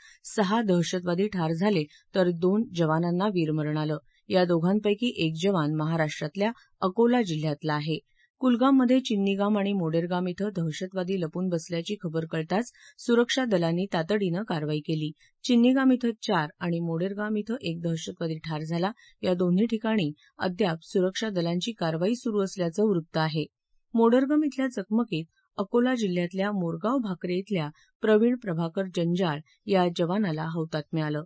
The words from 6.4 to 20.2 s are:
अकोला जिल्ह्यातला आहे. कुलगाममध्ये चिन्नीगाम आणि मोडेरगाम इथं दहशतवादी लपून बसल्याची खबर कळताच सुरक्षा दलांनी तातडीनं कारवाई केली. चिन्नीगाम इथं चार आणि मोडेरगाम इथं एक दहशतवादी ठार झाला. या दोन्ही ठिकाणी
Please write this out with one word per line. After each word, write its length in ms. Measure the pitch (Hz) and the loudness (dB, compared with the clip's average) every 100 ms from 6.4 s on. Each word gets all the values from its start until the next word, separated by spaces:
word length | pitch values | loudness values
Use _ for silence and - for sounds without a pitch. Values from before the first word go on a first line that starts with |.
| 208 233 _ - | -2 -4 _ -4
अकोला 400 | 185 185 233 247 | -2 2 4 4
जिल्ह्यातला 520 | 202 156 156 147 156 | 2 -2 -2 -2 -2
आहे. 260 | 151 151 151 - _ _ - | -2 -2 -4 -6 _ _ -2
कुलगाममध्ये 600 | 254 233 262 269 247 262 | 0 4 4 4 6 4
चिन्नीगाम 580 | 262 208 196 196 202 214 | 2 0 0 0 0 0
आणि 160 | 196 | 0
मोडेरगाम 540 | 202 160 165 170 180 185 | 0 0 0 0 -2 -4
इथं 220 | 175 202 180 | -4 -6 -4
दहशतवादी 640 | 165 147 185 190 180 196 | -4 -4 -8 -6 -4 -4
लपून 280 | 160 180 185 | -4 -4 -4
बसल्याची 460 | 170 160 170 170 208 | -4 -4 -6 -6 -6
खबर 220 | 170 160 160 | -6 -4 -4
कळताच 460 | 165 160 185 240 - - - | -4 -2 -2 -4 -10 -20 -8
सुरक्षा 480 | - 233 240 - 254 | 0 2 2 0 0
दलांनी 400 | 185 165 170 196 | 2 2 0 -2
तातडीनं 500 | 180 160 208 190 170 | -2 0 0 0 -2
कारवाई 360 | 220 165 151 151 | -4 -4 -2 -4
केली. 320 | 151 156 151 - _ _ | -2 -4 -4 -8 _ _
चिन्नीगाम 480 | - 240 240 262 262 | 2 4 6 6 4
इथं 200 | 254 240 226 | 4 2 -2
चार 260 | - 185 151 - | 0 0 0 -4
आणि 200 | 175 170 | -4 -2
मोडेरगाम 580 | 170 165 190 202 208 214 | -2 -2 -2 -4 -4 -4
इथं 180 | 208 240 | -4 -6
एक 200 | 170 165 | -6 -4
दहशतवादी 560 | 165 160 175 190 165 156 | -2 -4 -6 -6 -6 -6
ठार 240 | 160 156 | -6 -6
झाला. 300 | 156 170 185 - - _ | -4 -2 -4 -6 -18 _
या 120 | 196 | -2
दोन्ही 320 | 180 180 180 226 | 0 2 2 2
ठिकाणी 460 | 220 220 220 151 147 | 0 0 0 0 -4